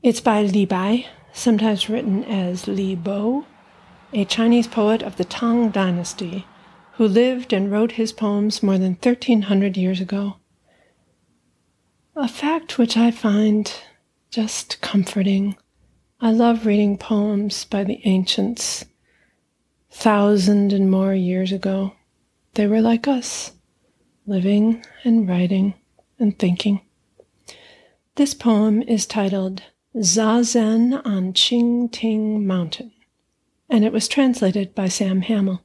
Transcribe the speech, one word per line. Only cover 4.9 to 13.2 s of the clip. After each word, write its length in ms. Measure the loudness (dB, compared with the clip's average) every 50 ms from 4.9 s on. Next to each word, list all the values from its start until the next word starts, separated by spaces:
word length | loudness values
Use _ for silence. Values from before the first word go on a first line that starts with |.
| 0 0 -2
of 140 | -8 -6
the 80 | -6 -6
Tang 460 | -6 -6 -6 -2 0 0 2 0 0
Dynasty, 760 | 0 0 0 0 -2 -4 -6 -8 -10 -10 -10 -10 -8 -10 -12 -14 _ _ _ -20 -20 _ _ _ -2
who 160 | 0 0 4
lived 440 | 4 4 4 4 0 -4 -4 -2 -2
and 200 | -2 0 0 0
wrote 200 | 0 0 -2 -2
his 200 | -4 -4 -4 -4
poems 500 | -4 -4 -2 0 0 0 -2 -2 0 0
more 160 | 0 2 2
than 160 | 0 0 -2
thirteen 480 | 0 0 0 0 0 0 2 2 2 2
hundred 340 | 2 0 2 2 0 0
years 240 | 0 -2 -2 -2 -2
ago. 360 | -4 -4 -4 -4 -4 -6 -8 _ _ _ _ _ _ _ _ _ _ _ _ _ _ _ _ _ _ _ _ _ _ _ _ _ _ _ _ _ _ _ _ _ _ _ _
A 140 | -4 -4 -4
fact 500 | -4 -4 -4 -2 -2 -2 -4 -8 -2 0
which 180 | 0 2 2
I 140 | 2 2 2
find 640 | 2 0